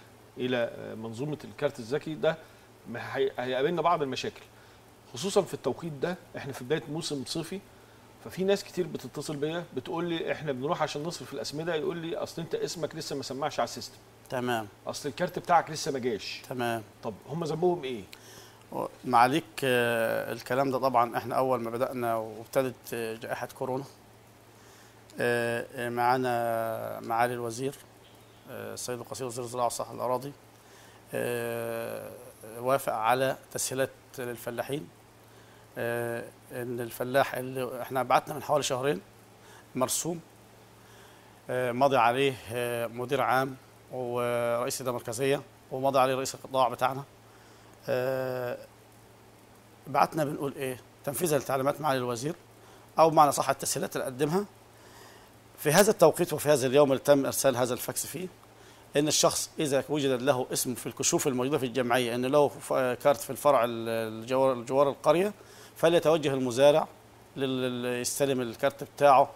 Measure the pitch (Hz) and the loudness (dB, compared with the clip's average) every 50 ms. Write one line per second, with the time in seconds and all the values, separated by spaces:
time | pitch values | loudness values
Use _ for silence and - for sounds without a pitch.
0 | - - - - - - - - 123 127 127 120 117 - - 110 107 107 107 110 | -20 -20 -20 -20 -20 -16 -10 -6 -2 0 0 0 0 -2 -4 -8 -10 -10 -10 -10
1 | 113 113 113 113 143 151 147 - - 107 104 - 147 143 - - 117 107 139 151 | -10 -10 -8 -6 -6 -6 -6 -8 -10 -14 -8 -2 -2 -2 -2 -2 -8 -4 -4 -4
2 | - 160 156 151 151 160 165 160 - - - - - - - - - - 117 117 | -4 -4 -6 0 0 0 0 0 -6 -20 -20 -20 -20 -20 -20 -20 -14 -10 -10 -10
3 | 110 - - 139 135 131 - - 123 127 127 127 135 165 175 165 151 170 175 156 | -8 -6 -2 0 0 0 0 -4 -4 -2 -2 0 0 0 0 0 2 2 2 2
4 | 143 131 131 - - 110 - - - - - - - - - - - - - - | 0 -2 -4 -6 -6 -8 -8 -10 -18 -20 -20 -20 -20 -20 -20 -20 -20 -20 -20 -20
5 | - - - 120 160 202 - 208 165 - - - - 135 120 - 170 170 147 135 | -20 -16 -10 -6 -4 0 2 2 2 0 -2 -6 -4 -4 -4 -4 -6 -10 -8 -4
6 | 147 175 180 - - - - 123 135 139 131 - 131 123 156 160 156 147 147 165 | -4 -4 -4 -6 -10 -14 -12 -12 -10 -10 -10 -8 -4 -2 -4 -4 -4 -6 -8 -6
7 | 156 - 147 139 123 - - 165 156 - 190 202 - - - - - - - - | -6 -6 -6 -6 -6 -6 -6 -6 -6 -6 -8 -12 -12 -14 -20 -20 -20 -20 -20 -20
8 | - - - - - 117 - 175 190 190 202 196 - - - 180 175 165 - 131 | -20 -20 -20 -18 -18 -12 -6 -2 0 2 0 0 -2 -6 -4 -4 -4 -4 -4 -8
9 | - 123 - 147 139 - 151 143 147 156 165 175 170 - - 131 - - 175 165 | -10 -8 -10 -8 -8 -6 -6 -4 -4 -4 -4 -4 -6 -6 -8 -8 -6 -6 -4 -4
10 | 175 170 165 160 - 143 143 - 151 151 131 123 135 156 175 - 156 139 - 147 | -2 -2 -2 -2 -2 -4 -4 -4 -4 -4 -4 -2 -2 -2 0 0 -2 -2 -2 -4
11 | 147 170 160 - 131 - 139 123 117 - 139 151 165 175 170 156 143 147 170 170 | -6 -6 -8 -8 -10 -10 -8 -8 -8 -6 -6 -6 -4 -2 -2 -2 -2 -2 -4 -4
12 | 160 165 - - - - - 175 170 - - - 170 151 - 170 151 143 - 160 | -4 -6 -6 -6 -6 -6 -6 -8 -8 -6 -4 -4 -4 -4 -4 -4 -6 -6 -6 -6
13 | - - 156 139 127 - 131 135 151 143 - - 117 117 - 120 - - - - | -8 -6 -6 -6 -6 -8 -6 -4 -4 -4 -2 -2 -2 -2 -2 -8 -12 -14 -16 -20
14 | - - - - - - 135 123 123 123 120 110 107 101 - - - - 120 - | -20 -20 -20 -20 -12 -6 -4 -2 0 0 0 0 -2 -6 -12 -14 -10 -10 -8 -6
15 | - 143 120 - 180 180 - - - - 175 160 139 151 156 135 - 156 135 131 | -6 -6 -4 -4 -4 -4 -4 -4 0 4 4 4 4 2 -4 -6 -4 -4 -4 -2
16 | 117 127 110 92 - - - - - - 131 127 120 120 113 113 107 - - - | 0 -2 -2 -2 -4 -8 -12 -12 -10 -8 -4 -2 -2 0 -2 -2 -6 -10 -16 -12
17 | - 120 95 - - - 143 170 165 143 156 156 185 180 175 170 135 131 123 104 | -10 -10 -10 -10 -10 -8 -6 -4 -4 -4 -2 0 2 2 2 0 -4 -6 -8 -8
18 | 92 - - - - - - - - - - - - - - 131 - - - - | -10 -12 -16 -20 -20 -20 -20 -20 -20 -20 -20 -20 -18 -10 -8 -6 -6 -6 -8 -10
19 | - 131 123 117 123 127 139 165 160 - - - 139 131 123 120 120 117 117 113 | -2 4 6 6 6 6 6 2 -2 -4 -8 -2 0 2 2 4 4 2 2 2
20 | 113 113 113 110 104 - 117 120 - - 123 135 139 139 127 123 127 135 123 117 | 2 2 0 0 -2 -4 -8 -8 -6 -2 0 0 2 2 0 0 0 2 4 4
21 | 120 117 110 127 113 117 123 127 131 131 127 117 117 113 117 117 131 - 135 127 | 2 2 0 -4 -4 -2 0 0 2 2 2 0 -2 -4 -2 -2 -2 -2 -2 -4
22 | 120 117 113 113 110 110 107 110 113 - - 139 131 127 120 - - - 127 117 | -2 -2 -2 -2 -4 -6 -10 -14 -10 -2 0 0 0 0 -2 -10 -12 -10 -8 -6
23 | 113 113 110 113 - 104 123 - 123 - - - 135 123 127 135 139 - - - | -6 -6 -8 -8 -8 -8 -6 -6 -8 -10 -8 -8 -6 -4 -4 -6 -6 -10 -16 -20
24 | - - - - - - - - - - - - - - - - - - - - | -20 -20 -20 -20 -20 -20 -20 -20 -20 -20 -20 -20 -20 -20 -20 -20 -20 -20 -20 -20
25 | - - - - 123 120 120 120 117 117 117 117 - - - 131 120 120 120 120 | -20 -14 -6 -2 0 2 2 2 0 0 -2 -4 -6 -8 -8 -6 -6 -4 -2 0
26 | 120 123 127 131 127 123 120 120 117 117 113 113 113 113 113 113 113 110 107 110 | 2 2 2 2 2 0 0 0 0 0 0 -2 -2 -2 -4 -6 -6 -8 -8 -8
27 | 117 117 113 117 120 123 123 120 120 117 113 120 131 135 143 - - - - - | -6 -2 0 2 2 2 0 -2 -4 -6 -6 -4 -6 -6 -6 -8 -18 -20 -20 -20
28 | - - - - - - - - - - 123 110 107 107 104 104 - - 123 117 | -20 -20 -20 -20 -20 -20 -20 -20 -18 -16 -14 -12 -10 -10 -10 -10 -8 -8 -8 -8
29 | 113 - - - 131 123 117 127 123 117 123 123 120 117 - - 123 110 123 113 | -8 -10 -10 -8 -8 -8 -6 -8 -8 -6 -2 0 0 0 0 -2 -8 -8 -8 -6
30 | 110 120 127 123 135 143 139 - - - - - - - - - - - - - | -4 -2 -2 -2 -4 -8 -14 -14 -20 -20 -20 -20 -20 -20 -20 -20 -20 -20 -20 -20
31 | - - - 120 120 120 120 120 117 117 117 117 117 117 113 113 113 113 110 110 | -16 -8 -6 -4 -2 -2 -2 -4 -4 -4 -4 -6 -6 -6 -6 -6 -8 -8 -8 -10
32 | 107 104 98 98 - - - - 107 110 110 117 123 127 139 135 - - 117 110 | -10 -12 -14 -16 -16 -18 -20 -18 -18 -16 -12 -4 0 2 2 2 2 0 -2 2
33 | 110 113 123 131 135 131 143 - - - - 123 - - 131 131 135 127 - - | 4 4 4 6 4 2 0 -2 -8 -10 -8 -6 -4 -2 0 0 0 -2 -2 -10
34 | - - - 135 123 123 120 113 - 123 120 117 - - 139 156 170 - - - | -20 -18 -12 -10 -8 -8 -8 -8 -8 -8 -6 -4 -4 -4 -4 -6 -6 -10 -18 -20
35 | - - - - - - - - - - - - - - - 123 117 117 117 117 | -20 -20 -20 -20 -20 -20 -20 -20 -20 -20 -20 -20 -20 -14 -8 -4 -4 -2 -2 -2
36 | 117 117 117 117 113 120 - - - - 135 127 120 127 120 120 120 113 - - | -2 -4 -4 -6 -8 -10 -16 -20 -18 -14 -10 -8 -6 -6 -6 -6 -6 -6 -6 -6
37 | 123 127 127 139 131 - - 127 127 131 131 131 123 117 131 120 120 - 131 131 | -4 2 4 2 2 2 0 -6 -6 -6 -6 -6 -6 -6 -6 -8 -8 -4 -2 -2
38 | 123 127 131 151 - 156 156 139 - - 147 143 127 - 135 123 131 143 160 196 | 2 4 4 4 4 2 -8 -8 -2 0 0 2 2 0 -2 0 0 0 -2 -2
39 | - - - - - - - - - - - - - - - 123 131 120 - - | -4 -14 -20 -20 -20 -20 -20 -20 -20 -20 -20 -20 -18 -8 -2 -2 0 0 0 -2
40 | - 156 - 165 - - - - - - - - - - - - - - - - | -4 -4 -6 -8 -10 -18 -20 -20 -20 -20 -20 -20 -20 -20 -20 -20 -20 -20 -20 -20
41 | - - - - - - - - - - 123 127 127 123 120 123 139 139 135 127 | -20 -20 -20 -20 -20 -20 -20 -16 -10 -6 -4 -2 -2 0 2 4 4 4 6 6
42 | 117 117 120 135 139 135 127 107 - - 113 123 120 120 120 117 117 110 117 120 | 6 6 6 4 2 2 0 -2 -8 -8 -6 -4 -4 -2 -2 -2 -4 -4 -6 -6
43 | 123 120 139 131 120 110 123 131 139 139 131 - - - - - - - 131 127 | -6 -2 0 0 2 4 2 2 2 0 -4 -10 -16 -20 -20 -20 -18 -12 -8 -8
44 | 127 120 120 123 120 120 120 120 120 120 117 117 123 135 - - 127 127 120 120 | -6 -4 -2 -2 -2 0 0 0 0 0 0 0 -2 -2 -4 -6 -4 -4 -4 -4
45 | - 123 113 120 139 135 139 147 - - - - - - 135 131 135 139 131 135 | -6 -6 -4 -2 2 2 2 0 -2 -8 -20 -20 -16 -10 -6 0 0 4 4 6
46 | 127 135 131 127 135 - - - - - 131 131 131 120 120 - 131 127 135 139 | 4 4 2 0 -2 -4 -6 -10 -10 -2 2 4 4 4 2 2 0 0 0 -2
47 | 143 - - - - - - - - - - - - - - - - - 123 127 | -10 -12 -16 -20 -20 -20 -20 -20 -20 -20 -20 -20 -20 -20 -20 -10 -4 -2 0 0
48 | 127 135 131 131 131 131 127 127 123 120 - - 113 - - - - - - - | 0 0 -2 -2 -2 -4 -4 -4 -4 -6 -6 -8 -12 -18 -20 -20 -20 -20 -20 -20
49 | - - - - - - - - - - - - - - - - - 139 131 139 | -20 -20 -20 -20 -20 -20 -20 -20 -20 -20 -20 -20 -20 -20 -20 -20 -8 -2 2 2
50 | 175 170 - 156 151 135 147 - 147 143 - 156 135 131 127 117 - - - - | 2 2 2 0 -2 -2 -2 -4 -4 -6 -4 -4 -4 -6 -6 -8 -12 -20 -18 -10
51 | - 147 139 - 180 165 147 131 - - 135 135 131 143 143 143 151 151 135 131 | -8 -6 -4 -2 0 2 2 2 0 0 -2 0 2 0 0 0 0 0 0 0
52 | 123 123 120 113 131 156 175 - - - - - - - - - - - - - | 0 -2 -4 -4 -4 -6 -6 -8 -12 -20 -20 -20 -20 -20 -20 -20 -20 -2 6 8
53 | 160 165 151 160 151 143 - 165 147 139 135 - - - - 135 196 - - 139 | 8 8 10 8 8 8 8 4 2 2 0 0 0 -4 -2 -2 -4 -4 -4 -4
54 | - 135 127 127 156 143 170 196 202 - - - - - - - - - - - | -4 -4 -2 -2 0 2 2 0 0 -2 -8 -20 -20 -20 -20 -20 -20 -20 -20 -20
55 | - - - - - - - - - - - - - 151 147 190 208 220 202 - | -20 -20 -20 -20 -20 -20 -20 -20 -20 -20 -10 -4 0 4 6 6 8 6 8 8
56 | 175 151 - - 175 - 151 131 - 147 151 123 127 131 123 147 147 135 135 120 | 8 8 8 6 0 -2 -2 -2 2 4 4 4 4 4 6 6 6 6 4 2
57 | - 143 143 139 135 127 117 - - 139 123 120 127 117 123 113 - - - - | 6 6 6 6 6 0 0 2 2 2 2 2 0 0 -2 -4 -6 -8 -6 -6
58 | - - - 156 185 175 - - - - - - - - - - - - - 143 | -6 -6 -6 -8 -10 -10 -12 -16 -20 -20 -20 -20 -20 -20 -20 -20 -10 -2 0 2
59 | 151 151 - - 175 160 - - - - - - 160 139 139 135 - - 143 151 | 2 2 4 4 4 4 4 2 -4 -6 -4 -4 -2 0 2 0 0 0 -2 0
60 | 135 135 131 117 127 143 131 123 131 - 165 - - 131 120 - - 131 - - | 2 2 2 2 4 2 2 2 2 -2 -2 -4 -2 -2 -4 -6 -6 -8 -6 -2
61 | 127 - 170 165 - 151 123 127 127 139 151 131 131 120 113 131 123 120 120 127 | 0 2 2 2 2 0 0 0 0 0 0 0 -2 -2 0 0 2 2 2 2
62 | 123 117 117 123 127 127 143 147 143 123 - - - - 147 139 127 127 120 - | 2 2 0 -2 0 4 4 6 4 4 2 -4 -6 -2 0 0 2 0 0 2
63 | - 147 139 - - - 123 - - 147 139 120 117 120 117 113 113 113 113 113 | 4 4 4 4 0 -8 -6 0 4 4 6 6 4 2 0 -4 -4 -2 -2 -2
64 | 113 110 110 110 110 123 131 131 135 135 127 120 113 131 131 139 143 139 117 - | -2 -4 -6 -8 -6 -2 2 2 4 4 2 0 -2 0 4 4 4 4 2 0
65 | - 156 151 170 196 208 - - - - - - - - - - 160 165 170 165 | 2 4 4 4 4 0 -2 -8 -18 -20 -20 -20 -20 -18 -6 2 4 4 6 6
66 | 160 151 165 165 143 143 135 135 127 123 113 127 139 147 147 156 - - - - | 6 4 4 4 2 0 0 0 0 0 4 6 8 8 8 6 4 0 -6 -18
67 | - - - - - - - 143 135 131 131 127 127 127 123 123 120 123 123 123 | -20 -20 -20 -20 -20 -14 -6 -4 -2 -2 -2 0 -2 -2 -2 -2 -2 -2 -2 -2
68 | 123 - - - 143 135 135 127 123 113 110 - 143 139 - - 147 - - - | -2 -2 0 2 2 2 2 0 0 -4 -4 0 0 0 0 -2 -14 -10 -2 4
69 | 143 143 131 131 139 - - | 8 8 10 8 8 4 2